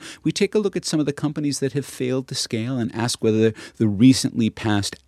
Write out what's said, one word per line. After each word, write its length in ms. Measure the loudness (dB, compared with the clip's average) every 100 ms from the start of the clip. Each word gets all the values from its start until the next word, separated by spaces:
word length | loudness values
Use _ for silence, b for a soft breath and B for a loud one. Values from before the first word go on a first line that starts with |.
| B B
we 100 | -4
take 220 | -2 0
a 60 | 0
look 160 | -2 -4
at 100 | -2
some 140 | -2
of 80 | -2
the 40 |
companies 480 | -2 -4 -2 -4 -2
that 140 | -4
have 140 | -4 -6
failed 400 | -6 -4 -4 -4
to 80 | -8
scale 420 | -6 -4 -2 -2
and 160 | -4
ask 300 | -2 -4 0
whether 280 | 2 4 2 0 B B
the 100 | 0
recently 640 | 6 6 6 2 0 -2
passed 440 | 0 0 0 -2 -8